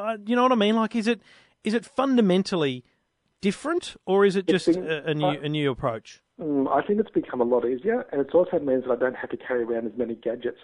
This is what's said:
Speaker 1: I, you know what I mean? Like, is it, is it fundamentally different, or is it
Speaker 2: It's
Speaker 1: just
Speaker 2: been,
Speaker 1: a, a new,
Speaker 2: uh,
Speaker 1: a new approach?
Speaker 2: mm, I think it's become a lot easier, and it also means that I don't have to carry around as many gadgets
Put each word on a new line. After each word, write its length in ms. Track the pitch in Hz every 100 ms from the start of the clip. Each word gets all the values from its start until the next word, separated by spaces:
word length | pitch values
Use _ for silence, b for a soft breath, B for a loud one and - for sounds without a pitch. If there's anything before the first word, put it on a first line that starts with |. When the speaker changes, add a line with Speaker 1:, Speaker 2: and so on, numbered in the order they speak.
| 208
Speaker 1:
I, 40 | 220 208
you 100 | 247
know 80 |
what 80 | 254
I 40 | 247
mean? 200 | 208 226
Like, 200 | 220 233
is 120 | 214
it, 140 | 233 b b b b
is 100 | 220
it 120 | 226 -
fundamentally 1000 | - 269 247 202 180 190 180 143 127 - _ _ _ _ _
different, 540 | 196 - 285 349 - - -
or 200 | 190 202
is 100 | 190
it 140 | 185
Speaker 2:
It's 160 | 190 -
Speaker 1:
just 120 | 175
Speaker 2:
been, 100 | 180
Speaker 1:
a, 140 | 156 147
a 80 |
new, 120 | 151 -
Speaker 2:
uh, 140 | 147
Speaker 1:
a 60 | 147
new 220 | 151 143
approach? 500 | 120 135 113 - - _ -
Speaker 2:
mm, 260 | 160 143 135
I 140 | 139 147
think 140 | 208
it's 120 | 208
become 300 | 180 - 127
a 20 |
lot 220 | 117 123 120
easier, 400 | 127 190 240 -
and 100 | 143
it 120 | 139
also 260 | 165 180 170
means 260 | 147 131 127
that 60 |
I 40 | 120
don't 200 | 127 117
have 140 | 127
to 80 | 120
carry 260 | - 123
around 220 | 117 117 113
as 120 | 110
many 180 | 117 113
gadgets 420 | 117 120 120 -